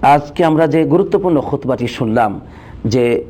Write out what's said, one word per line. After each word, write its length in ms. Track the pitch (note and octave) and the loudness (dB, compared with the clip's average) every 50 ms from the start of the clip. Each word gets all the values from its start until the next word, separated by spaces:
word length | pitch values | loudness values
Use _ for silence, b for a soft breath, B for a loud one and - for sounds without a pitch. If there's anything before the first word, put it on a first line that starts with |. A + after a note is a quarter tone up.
| - | 6
আজকে 420 | C#3 C#3+ D3 C#3+ - - - F3 | 6 4 4 2 -2 -4 0 0
আমরা 220 | D#3+ D#3 D3+ E3 | 2 4 2 2
যে 180 | D#3 C#3+ D#3+ D#3+ | 2 2 2 2
গুরুত্বপূর্ণ 560 | D3+ C#3+ F3+ G3+ G3 - F#3+ - F#3 E3+ C#3+ | 2 2 2 2 2 0 0 0 2 0 0
খুতবাটি 460 | A#2+ - - C3+ - B2 B2+ A#2 A#2+ | 0 -2 -6 -6 -4 -4 -4 -2 -4
শুনলাম 540 | A#2 - - C3+ A2 G#2+ A#2+ A#2 G#2+ G2 - - B B B B B B B B | -6 -4 -4 -2 0 2 2 0 0 -2 -6 -12 B B B B B B B B
যে 400 | A2+ G#2+ B2+ A#2+ A#2+ A#2+ A#2+ - - | -2 0 0 2 2 0 -2 -4 -8